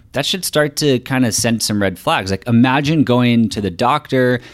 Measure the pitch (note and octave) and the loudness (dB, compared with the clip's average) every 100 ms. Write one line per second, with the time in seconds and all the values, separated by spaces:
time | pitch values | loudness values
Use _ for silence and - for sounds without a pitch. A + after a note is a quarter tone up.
0 | _ C3 - F#3+ - D3+ D3 - D3+ B2 | _ -6 -4 -6 -2 -2 -2 0 0 0
1 | - C3 A#2+ - A#2 A2+ - G#2 F#2+ E2+ | 0 0 0 0 0 -2 -2 0 -2 -2
2 | D3+ D#3+ F#2+ F#2+ A#2+ A#2 B2+ C#3 D3 D#3+ | -2 -2 -2 -4 0 2 4 2 0 0
3 | B2 A#2+ A#2+ A#2 G#2+ A2 G2 F2 B2 D3 | 2 2 2 2 0 -2 -4 -2 0 0
4 | - C3 B2+ A#2+ - | -2 0 0 0 -6